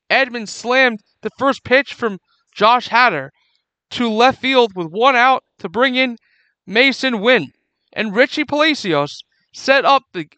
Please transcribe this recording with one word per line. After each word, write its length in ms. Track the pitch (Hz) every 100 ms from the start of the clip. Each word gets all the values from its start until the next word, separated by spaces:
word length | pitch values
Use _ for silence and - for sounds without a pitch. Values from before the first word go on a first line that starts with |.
| -
Edman 380 | 220 262 233 208
slammed 540 | - 226 254 262 220 _ _
the 80 | 214 -
first 280 | 269 262 -
pitch 280 | 254 277
from 260 | - 233 190 _ _ _ -
Josh 320 | 208 247 -
Hader 420 | 226 247 160 135 _ _ _ _ _ _
to 180 | - 240
left 320 | 214 247 254
field 300 | 254 262 233 185
with 120 | 165
one 300 | 175 247 254
out 260 | 254 262 - _
to 80 | 185
bring 280 | 175 269 254
in 200 | 262 233 _ _ _ _ -
Mason 540 | 202 262 247 262 233
Wynn, 320 | 208 254 135 - _ _ _
and 240 | - 220 196
Richie 300 | 277 - 294
Palacios 800 | 294 311 294 202 151 147 - - _ _
set 300 | - - 277
up 200 | - 269 -
the 160 | 185 151